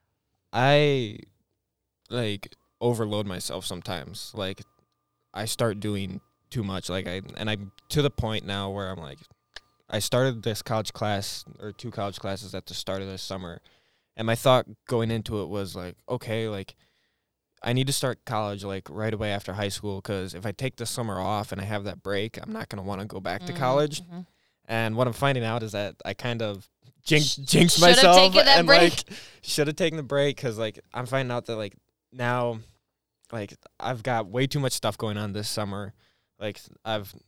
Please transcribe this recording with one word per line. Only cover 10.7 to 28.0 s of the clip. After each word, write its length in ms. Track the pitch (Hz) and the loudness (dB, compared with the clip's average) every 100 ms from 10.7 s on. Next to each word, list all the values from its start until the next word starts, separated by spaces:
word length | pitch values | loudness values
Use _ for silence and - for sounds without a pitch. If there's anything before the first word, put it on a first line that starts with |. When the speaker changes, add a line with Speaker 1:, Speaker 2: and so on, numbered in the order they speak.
| 110 98 | -2 -4
Speaker 1:
class 500 | - 107 101 - - - - | -4 -2 -2 -4 -10 -14 -16
or 120 | 104 | -16
two 180 | - 117 | -12 -10
college 280 | 107 101 - | -6 -6 -6
classes 360 | 98 98 92 95 | -8 -8 -8 -12
at 100 | - | -10
the 60 | |
start 280 | - - 98 | -10 -6 -6
of 60 | 95 | -6
this 140 | 95 | -10
summer. 380 | - 95 87 - _ _ _ _ _ - | -8 -8 -10 -14 _ _ _ _ _ -4
And 100 | 113 | -2
my 100 | 113 | 2
thought 300 | 135 127 - 110 - | 4 4 2 -8 -2
going 240 | 120 113 | 0 0
into 300 | 113 110 107 | -2 -4 -6
it 60 | 80 | -4
was 280 | 101 95 90 | -6 -6 -8
like, 220 | 90 - - | -12 -12 -8
"Okay, 400 | 123 113 113 110 | -8 -4 -4 -4
like, 280 | 101 95 - _ _ _ _ _ _ _ _ | -6 -10 -16 _ _ _ _ _ _ _ _
I 120 | - | 0
need 140 | 127 135 | 2 2
to 60 | |
start 300 | 135 131 - - | 0 -2 -4 -4
college, 380 | 110 104 101 | -2 -2 -4
like, 240 | 98 98 - | -6 -8 -8
right 240 | 90 107 | -4 -2
away 180 | 104 107 | -2 -2
after 200 | 101 - | -4 -4
high 140 | 98 101 | -4 -4
school, 320 | - 104 95 | -4 -6 -6
'cause 320 | - 98 92 | -4 -4 -6
if 120 | 85 104 | -8 -8
I 80 | |
take 240 | - 131 - | -6 -6 -6
the 80 | 117 | -8
summer 340 | - 113 92 | -6 -4 -2
off 320 | 95 104 104 | -2 -2 -4
and 80 | 95 | -6
I 60 | 98 | -4
have 180 | 104 | -4
that 180 | 101 87 | -6 -8
break, 360 | 98 101 110 - | -4 -2 -4 -6
I'm 100 | - | -10
not 160 | 220 - | -10 -10
gonna 140 | 101 | -8
wanna 220 | 95 95 104 | -6 -6 -8
go 140 | 98 | -8
back 260 | 95 92 90 | -6 -6 -6
to 60 | |
Speaker 2:
Mm, 40 | 165 | -2
Speaker 1:
college." 440 | 127 139 147 156 | 2 2 0 -4
Speaker 2:
mm-hmm. 180 | 175 175 175 _ _ _ - | -10 -14 -16 _ _ _ -6
Speaker 1:
And 280 | 113 113 113 | -2 0 0
what 100 | 127 | 0
I'm 80 | |
finding 300 | - 139 127 | 2 0 2
out 180 | 113 117 | 0 -2
is 100 | 110 | -4
that 220 | 101 101 - - | -4 -4 -6 -8
I 80 | |
kind 280 | - 123 117 | -6 -4 -2
of 260 | 107 98 - _ - _ | -4 -6 -12 _ -20 _
jinx-, 300 | - 156 139 | 2 4 4
Speaker 2:
Sh-, 20 | - | 0
Speaker 1:
jinxed 420 | 135 160 170 156 | 4 6 8 8
Speaker 2:
shoulda 140 | 175 | 10
Speaker 1:
myself 180 | 247 | 12